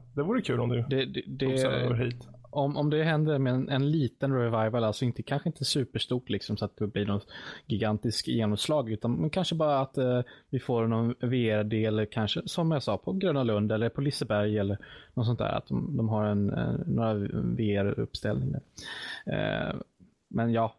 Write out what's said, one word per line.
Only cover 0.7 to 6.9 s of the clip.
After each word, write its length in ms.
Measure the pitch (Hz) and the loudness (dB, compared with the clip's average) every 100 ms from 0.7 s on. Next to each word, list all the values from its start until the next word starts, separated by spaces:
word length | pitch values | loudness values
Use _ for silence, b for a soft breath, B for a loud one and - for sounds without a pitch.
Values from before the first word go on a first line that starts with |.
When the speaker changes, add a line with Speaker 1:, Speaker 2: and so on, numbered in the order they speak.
| 120 | 0
Speaker 2:
Det, 220 | 117 131 | 0 0
det, 180 | 151 123 - | -2 -4 -8
det 200 | 135 131 | -2 0
Speaker 1:
uppsar 240 | 131 131 | 2 2
över 240 | 135 123 | 0 0
hit. 340 | 120 120 120 - - - | 0 -2 -4 -12 -20 -8
Speaker 2:
om, 260 | 147 139 147 | -2 0 2
om 140 | 147 | 2
det 140 | 151 | 2
händer 340 | 160 156 156 143 | 2 2 2 2
med 140 | 131 | 2
en, 140 | 127 135 | 2 0
en 220 | 135 139 | 0 2
liten 420 | 160 123 - 139 131 | 2 0 0 0 2
revival, 460 | 117 113 110 120 | 2 2 2 2
alltså 200 | 110 104 | 0 2
inte, 180 | 123 - | 0 -2
kanske 260 | - 139 175 | -4 -2 -2
inte 160 | - | -4
superstort 640 | 131 147 123 110 - 127 - | -2 0 -2 -4 -2 -4 -2
liksom, 280 | 101 - 107 | -4 -4 -4
så 80 | |
att 120 | 104 - | -4 -4
det 100 | |
blir 200 | 104 | -4